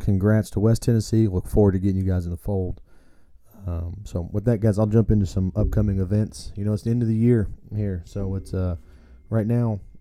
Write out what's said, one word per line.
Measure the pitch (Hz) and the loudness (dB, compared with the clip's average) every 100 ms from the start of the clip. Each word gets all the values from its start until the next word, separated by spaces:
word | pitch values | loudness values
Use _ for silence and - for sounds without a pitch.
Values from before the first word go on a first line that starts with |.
congrats | - 98 101 110 107 | -2 2 4 2 0
to | - | 0
West | 107 113 | 2 2
Tennessee. | - 117 104 110 110 | 2 0 2 2 2
Look | 92 - | 0 0
forward | - 104 | 4 4
to | 95 | 4
getting | 98 95 | 0 0
you | 95 | 0
guys | 92 87 | -2 -4
in | |
the | 85 | -8
fold. | - 98 92 92 - - - - - - - - | -6 -4 -4 -8 -14 -20 -20 -20 -20 -20 -20 -14
Um, | 95 80 82 85 | -8 -8 -8 -12
so | 104 90 85 | -8 -8 -4
with | 104 107 | -2 0
that, | 113 | 2
guys, | 110 101 | 2 2
I'll | 107 | 4
jump | 113 110 | 4 4
into | 107 | 4
some | 98 - 92 | 2 0 -2
upcoming | 101 104 107 104 95 | 0 0 2 0 0
events. | 90 104 107 - - - | 0 0 -2 -6 -14 -6
You | |
know, | 101 | -4
it's | 107 | -2
the | 117 | -2
end | 120 | 0
of | 117 | 0
the | |
year | 110 117 120 98 - - | 2 4 4 0 -6 -10
here, | 107 104 90 | -6 -6 -6
so | 82 104 98 | -10 -8 -6
it's, | 95 - | -6 -6
uh, | 95 90 85 - - - - - | -4 -4 -6 -12 -20 -20 -20 -4
right | 113 107 | -2 0
now, | 120 117 104 - - | 0 0 -4 -10 -16